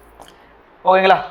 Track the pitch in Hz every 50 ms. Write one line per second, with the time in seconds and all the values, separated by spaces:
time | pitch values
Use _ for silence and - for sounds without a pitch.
0 | _ - _ - - - - _ - _ _ _ _ _ _ _ - 180 185 190
1 | 190 190 180 - - -